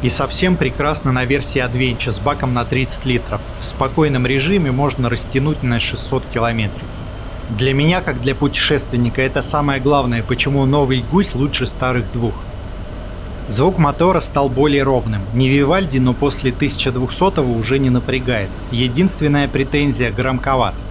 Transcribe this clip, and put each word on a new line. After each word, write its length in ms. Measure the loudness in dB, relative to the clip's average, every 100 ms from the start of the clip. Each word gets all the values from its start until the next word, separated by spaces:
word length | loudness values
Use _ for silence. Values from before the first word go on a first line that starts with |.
И 60 | 0
совсем 480 | 0 -2 0 0 2
прекрасно 540 | 0 0 -2 0 0
на 140 | 0 2
версии 340 | 0 0 -2
Adventure 520 | -2 0 0 -2 -4
с 80 | -2
баком 340 | -2 0 0
на 100 | 0 0
тридцать 380 | 0 -2 -4
литров. 380 | -2 -2 -2 -6 -6 -8
В 40 |
спокойном 640 | -8 -2 0 2 2 2 2
режиме 440 | 2 2 2 2
можно 380 | 2 0 2 0
растянуть 540 | 0 -2 0 0 0
на 160 | 0 0
шестьсот 440 | 0 -4 -2 -4 -2
километров. 540 | 0 0 0 -2 -4 -10 -10 -10 -10 -10 -10 -8
Для 240 | -2 0
меня, 280 | 4 4 2
как 200 | 0 -2
для 140 | -2 0
путешественника, 880 | 0 0 0 0 0 0 0 2
это 180 | 0 0
самое 400 | -2 0 0 0
главное, 400 | 2 2 2 0
почему 460 | 0 -2 0 2 4
новый 360 | 4 2 0 0
гусь 220 | -2 0
лучше 320 | -2 -2 0 -4
старых 460 | -2 -2 0 -2
двух. 240 | -2 -4 -4 -10 -10 -10 -10 -10 -10 -10 -10 -10 -10 -6
Звук 300 | 2 2 4
мотора 400 | 2 4 4 2
стал 300 | 0 0 0
более 340 | 2 4 4
ровным. 400 | 2 2 0 -4 -2
Не 160 | 2 4
Вивальди, 480 | 4 4 2 2 2
но 160 | 2
после 380 | 2 0 0 -2
тысяча 400 | 0 -2 0 -2
двухсотого 600 | -2 -4 0 0 2 0
уже 280 | 0 0 2
не 100 | 2
напрягает. 640 | 2 0 -2 0 -2 -2 -6 -6
Единственная 800 | -2 0 2 2 2 2 2 2
претензия — 640 | 0 0 2 0 0 -2 0
громковат. 600 | -2 0 0 0 0 -2 -10